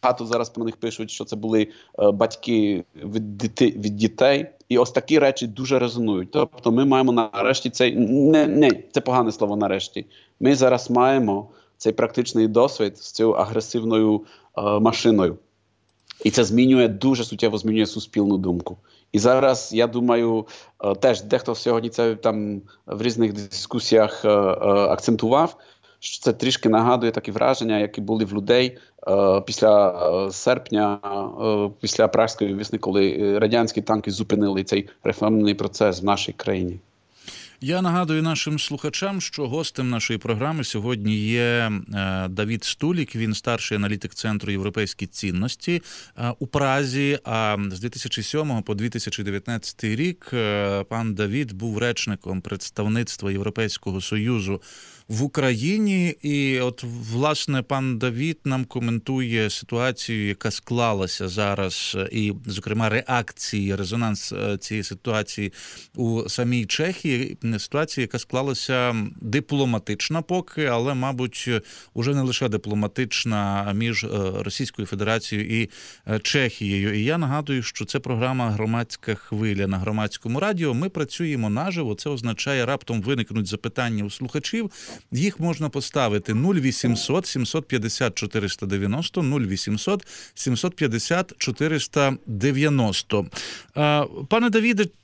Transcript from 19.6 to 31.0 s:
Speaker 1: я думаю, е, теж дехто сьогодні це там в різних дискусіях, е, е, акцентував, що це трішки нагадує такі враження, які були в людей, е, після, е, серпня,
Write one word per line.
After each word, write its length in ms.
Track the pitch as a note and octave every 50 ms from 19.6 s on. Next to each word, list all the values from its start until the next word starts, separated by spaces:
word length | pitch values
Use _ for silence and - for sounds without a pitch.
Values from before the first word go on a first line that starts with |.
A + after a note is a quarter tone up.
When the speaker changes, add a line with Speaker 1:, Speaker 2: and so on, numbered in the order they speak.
| - - A2
Speaker 1:
я 140 | A2 A#2 A#2+
думаю, 600 | A2+ A#2+ B2 B2 B2 A#2+ A#2 A#2 A2+ A2+ G#2+ - - - - - _ _ -
е, 120 | G2+ G2
теж 260 | G2 - C3 A#2 G2+
дехто 340 | F2+ G#2 - B2 - - A#2+
сьогодні 340 | - - A#2+ A#2+ A#2 A#2 A#2
це 260 | A#2 - A#2 A#2 A2
там 460 | G#2+ - A#2 G#2+ G#2+ G#2 G#2 G#2 G2 F#2+ - - _ _
в 160 | - - G#2
різних 320 | A2 B2 A2+ A2+ A#2 G#2+ G2+
дискусіях, 920 | G#2 G2+ G2 - - - - - A#2+ - - A2+ A2 G#2+ G2+ - - -
е, 40 | A2
е, 20 | G#2 G#2 G2+ F#2+ F#2 - - G2+
акцентував, 920 | G2 G2+ G2+ F#2+ D#2+ - - - A#2 G#2+ - A2 B2 C#3 D#3+ E3+ - - - - - _ _ _ _ _
що 240 | - - - - -
це 100 | C3+ A2+
трішки 360 | - - B2+ B2+ - - A2+
нагадує 420 | A2 A2+ A2+ A#2+ B2+ B2 A#2 A#2
такі 200 | A2 - - -
враження, 480 | G2 A2 A#2 B2+ C3+ - A#2 A2 A2 G#2
які 220 | G#2 G#2 - -
були 240 | G#2 G2 A2+ A2 A2
в 80 | F#2+ G2+
людей, 440 | G#2 G2 G2+ A#2+ B2 B2+ B2+ B2 B2+ - _ _ _ - -
е, 340 | F#2+ G2 G2+ G2 F#2+ G2+
після, 500 | G2 - A2+ - - G#2+ G#2 G#2 G2+ F#2 F2+ F2 F2 F2 E2+ F#2 G2 G2
е, 40 |
серпня, 680 | - - - B2 B2+ B2 B2+ - A#2 G#2 G#2+ G#2 G2+ G2+